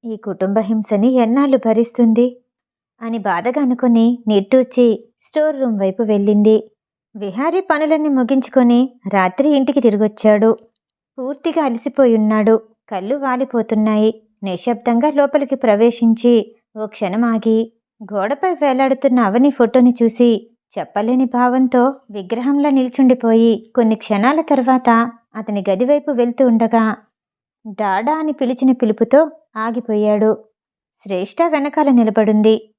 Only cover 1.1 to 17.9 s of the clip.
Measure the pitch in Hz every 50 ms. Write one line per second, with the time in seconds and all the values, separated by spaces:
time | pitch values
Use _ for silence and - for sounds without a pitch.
1.1 | 254 254 233 220 240 277 277 277 269 254 - 226 220 220 233 233 - - 240 226
2.1 | 220 233 247 254 247 - _ _ _ _ _ _ _ _ _ _ _ _ 226 226
3.1 | 226 226 196 208 175 175 190 247 247 302 285 247 247 240 262 240 233 226 226 233
4.1 | 247 240 233 214 214 196 196 202 262 262 254 254 - 254 247 233 220 - - _
5.1 | _ _ - - - 311 302 311 294 269 262 240 220 196 196 190 190 196 233 208
6.1 | 214 202 202 208 208 208 208 220 220 214 220 _ _ _ _ _ _ _ _ _
7.1 | _ 214 208 196 180 220 277 330 330 370 359 - 311 294 311 302 320 302 302 302
8.1 | 277 262 247 226 277 262 247 - - 262 247 240 240 240 254 262 _ _ _ 196
9.1 | 208 196 185 185 - - 277 302 294 277 269 262 262 285 247 233 208 202 220 208
10.1 | 208 - - 214 208 208 220 220 226 - _ _ _ _ _ _ _ _ _ _
11.1 | _ - 254 233 - 277 - 339 - 330 302 269 233 226 - 277 - - 269 240
12.1 | 226 214 214 214 220 214 208 214 226 220 220 _ _ _ _ _ 220 185 190 208
13.1 | 277 285 269 262 254 254 269 262 - 233 220 220 226 214 214 220 214 214 214 220
14.1 | 220 - _ _ _ _ 202 196 180 175 - 247 233 214 - 240 233 233 254 302
15.1 | 285 285 285 277 285 294 277 - 277 269 - 233 202 202 233 240 233 - 240 226
16.1 | 226 226 - 240 240 226 - - _ _ _ _ _ 220 214 208 - - 214 180
17.1 | 185 220 240 233 226 220 - 226 220 220 226 226 _ _ _ _